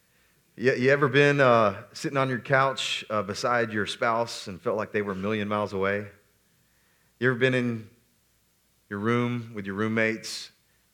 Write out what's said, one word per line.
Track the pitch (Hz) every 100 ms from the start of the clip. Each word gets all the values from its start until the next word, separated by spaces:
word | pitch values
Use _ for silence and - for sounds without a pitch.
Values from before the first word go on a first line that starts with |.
| _ _ _ _ _ -
You, | 123
you | 110 127
ever | 143 143
been, | 143 143 143
uh, | 131 117 104 98 -
sitting | - 156 139
on | 131
your | 120
couch, | - 135 135 131 - - -
uh, | 107
beside | 98 98 127 120 113
your | 107 95
spouse | - 120 113 113 - 107
and | 90
felt | 120 104
like | 101
they | 107
were | 101
a | 92
million | 101 110 104
miles | 104 101
away? | 98 98 101 104 - _ _ _ _ _ _ _ _ _ -
You | 123
ever | 120
been | 131
in | 127 123 113 107 _ _ _ _ _ _ _ _ _ -
your | 101
room | 110 120 120 120 117
with | 107 98
your |
roommates, | 98 110 113 110 110 - - - _ _ _ _